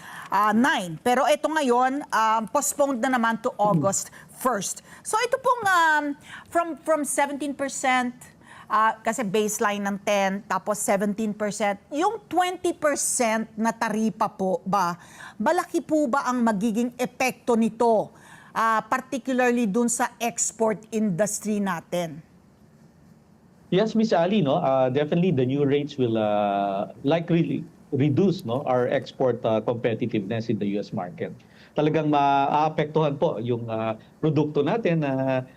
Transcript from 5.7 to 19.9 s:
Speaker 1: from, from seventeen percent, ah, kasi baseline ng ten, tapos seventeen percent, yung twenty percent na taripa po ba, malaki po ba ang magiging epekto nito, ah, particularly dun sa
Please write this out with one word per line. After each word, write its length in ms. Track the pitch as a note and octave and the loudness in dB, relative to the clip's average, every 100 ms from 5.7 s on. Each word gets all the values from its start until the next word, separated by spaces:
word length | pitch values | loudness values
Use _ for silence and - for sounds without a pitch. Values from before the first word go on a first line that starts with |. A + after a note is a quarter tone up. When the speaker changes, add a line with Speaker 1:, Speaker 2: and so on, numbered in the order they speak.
| F4+ D#4+ D4+ D4 C#4+ - - - | 4 4 2 0 -6 -14 -20 -6
Speaker 1:
from, 240 | E4+ E4+ C#4+ | -4 -4 -4
from 160 | D#4 D#4 C#4+ | -2 -2 0
seventeen 480 | D4+ C#4+ C#4+ D4 C4+ | -2 -2 -4 -8 -6
percent, 560 | C4+ - C4 B3+ B3 B3 - - - - - | -8 -4 0 0 -2 -6 -18 -20 -20 -20 -2
ah, 320 | G#3+ A3 A3 | 0 2 0
kasi 240 | A3+ A3 | -4 -4
baseline 560 | G3+ G#3+ G#3+ - A3 G#3 | -2 0 0 0 -2 -2
ng 160 | G3+ G3+ | -4 -4
ten, 400 | - G3+ F#3+ G3+ | 0 2 2 -2
tapos 320 | - F#3+ - G#3 | -4 -4 -2 -2
seventeen 560 | - G3 G#3 G#3 A3 | 0 2 0 -2 -4
percent, 480 | G#3 G#3 G3+ G3+ G3+ - | -2 -4 -2 -2 -2 -6
yung 320 | D4 G4 A4 - | -2 0 -2 -2
twenty 480 | E4 F4+ F4+ F4 - | 0 0 0 -2 0
percent 720 | D4+ C#4 - - A#3 A3+ A3+ - | 0 0 -2 0 0 0 -2 -2
na 160 | A3 | -2
taripa 560 | - A3+ G#3+ A3 - G#3 | -2 -2 0 -2 0 -4
po 320 | - F#3+ F3 G3 | -2 -2 -2 0
ba, 320 | G3 F3 F3 - - - - | 0 0 -4 -12 -20 -14 -4
malaki 400 | A3 F4 E4+ E4+ | 0 0 0 -4
po 240 | C4+ D4+ | 0 0
ba 240 | C#4+ C4+ B3 | 2 0 0
ang 160 | B3 | 2
magiging 480 | A3+ G3+ A#3 G#3 A#3+ - | 2 2 0 0 -2 -2
epekto 560 | B3 - C4 - - A3+ | -6 -2 -4 -2 0 2
nito, 560 | A3 A3 A#3 G#3+ C#3 - - - - - | 2 2 2 2 0 -10 -20 -20 -8 -2
ah, 240 | A3+ A3 | 0 0
particularly 880 | G#3+ B3+ - C4+ C4 B3+ B3 A#3+ A3+ | 0 -4 -4 -6 -2 0 2 2 0
dun 160 | A3+ | 0
sa 240 | A#3+ | 0